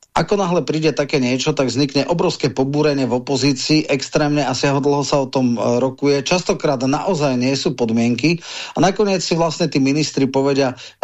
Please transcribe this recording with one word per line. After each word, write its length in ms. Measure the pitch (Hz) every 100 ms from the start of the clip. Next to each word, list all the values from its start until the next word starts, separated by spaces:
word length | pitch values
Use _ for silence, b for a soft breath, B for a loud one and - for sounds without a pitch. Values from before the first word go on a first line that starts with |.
| _ 147
ako 240 | 170 202
náhle 240 | 180 175
príde 320 | 139 156 156 147
také 240 | 143 147
niečo, 320 | 123 127 151
tak 160 | 147 127
vznikne 400 | 120 143 143 135
obrovské 400 | 170 180 - 143
pobúrenie 560 | 110 135 147 151 139
v 160 | 127 123
opozícii, 640 | 120 135 139 127 - 156
extrémne, 560 | - 139 - 151 147 147
a 160 | 131 151
siahodlho 480 | 143 139 139 143
sa 160 | 135 147
o 80 | 131
tom, 320 | 135 127 117
e, 160 | 110 120
rokuje. 480 | 131 127 143 143
Častokrát 560 | 135 180 170 190 151 131
naozaj 560 | 131 151 165 139 147 127
nie 160 | 127
sú 240 | 139 185 -
podmienky 640 | 117 113 117 117 156 170 B B B
a 80 | B
nakoniec 400 | 175 196 202 190
si 160 | - 165
vlastne 320 | 165 147 165
tí 80 | 143
ministri 480 | 135 147 147 -
povedia, 480 | 131 135 139 139 135 127 B B